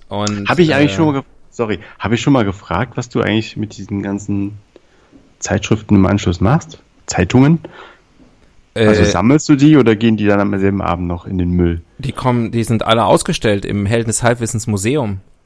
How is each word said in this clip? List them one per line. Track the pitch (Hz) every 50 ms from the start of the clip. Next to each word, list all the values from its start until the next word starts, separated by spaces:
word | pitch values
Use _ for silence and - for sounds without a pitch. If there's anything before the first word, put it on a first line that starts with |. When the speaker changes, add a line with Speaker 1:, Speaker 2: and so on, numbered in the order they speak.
| - -
Speaker 1:
Und, | 104 101 104 104 104 104 101 -
Speaker 2:
Hab | 131 156
ich | 180 156 139
eigentlich | 139 147 143
Speaker 1:
äh, | -
Speaker 2:
schon | - 165 151
mal | 143
ge-, | 135 127 _ - - - -
sorry, | _ - 120 107 104 87 - - - -
hab | - 101
ich | 117 113
schon | - 147 139
mal | 131 110
gefragt, | 98 92 98 - - 85 87 123 - - -
was | 120 -
du | - 127
eigentlich | 101 98 104 110 110 - - -
mit | 113 107 - -
diesen | 98 - 101 101 98
ganzen | 101 98 101 98 101 101 98 101 101 104 101 _ _ _ - _ _ _ _ _ _ _ - _ _ _ -
Zeitschriften | - - 101 101 - - 120 110 - - 104
im | 98 95
Anschluss | 92 101 101 - 92 87 87
machst? | 90 98 135 170 - - - - _ _ _ _ - -
Zeitungen? | - - 92 92 - 123 135 147 165 160 - - - - - - - _ _ _ _ _ - _ _ _ _ _ _ _ _ _ -
Speaker 1:
Äh, | 110 113
Speaker 2:
Also | 107 107 104 104
sammelst | 104 98 87 95 117 143 156 - -
du | 151
die | 135 143 156 156 147
oder | 117 117 110
gehen | 101 113 117 110 104
die | 104 101
dann | 101 101
am | 101 101 101 98
selben | 98 98 98 95 87
Abend | 85 87 87 90 87
noch | 87 85 -
in | - 98 92
den | 90 87
Müll? | 87 87 87 85 85 85 - _ _ -
Speaker 1:
Die | - 139
kommen, | - - - 127 123 120 117 110
die | - 117 113
sind | - 117 107 -
alle | - 113 117 107
ausgestellt | 92 135 165 - - 165 - - 117 104 101 -
im | - - 101 101 101
Helden | 120 117 113 113
des | 107 -
Halbwissens | - 175 135 120 120 110 - 110 - -
Museum. | 107 98 92 113 139 156 127 104 98 98 - _ _ _ _